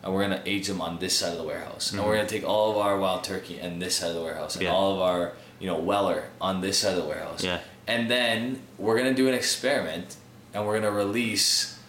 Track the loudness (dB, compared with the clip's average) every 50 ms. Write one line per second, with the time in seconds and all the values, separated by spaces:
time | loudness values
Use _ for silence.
0 | -4 0 0 2 2 2 0 -2 -2 -2 -2 -2 -2 -4 -4 -4 -4 -6 -4 -4
1 | -2 0 0 0 0 -2 -4 -4 -4 -6 -6 -6 -8 -10 -8 -6 -4 -4 -2 0
2 | 2 2 2 2 2 0 -2 -4 0 2 4 4 4 4 4 2 2 2 2 2
3 | 2 2 0 0 -2 -4 -6 -6 -6 -8 -10 -8 -8 -6 -4 -4 -2 -2 -2 0
4 | 0 -2 -2 -2 -4 -4 -4 -6 -6 -6 -4 -2 0 2 4 4 4 4 2 2
5 | 2 2 2 2 0 -2 -4 -10 -18 -20 -16 -8 -4 -4 -2 -2 0 2 2 2
6 | 4 2 2 0 -2 -8 -8 -2 -2 0 0 0 0 0 0 2 2 2 0 0
7 | 0 -2 -4 -4 -6 -8 -6 -4 -2 -2 -2 -4 -6 -10 -18 -12 -4 -2 0 0
8 | 2 2 2 2 2 2 0 0 0 -4 -4 -6 -10 -16 -12 -2 0 2 4 4
9 | 4 4 4 4 4 4 4 2 2 0 -2 0 0 0 0 0 0 -2 -6 -6
10 | -8 -10 -14 -18 -20 -20 -20 -20 -20 -8 -4 -2 0 2 2 2 2 2 2 2
11 | 0 2 2 0 0 0 2 2 2 4 2 2 0 -2 -6 -14 -18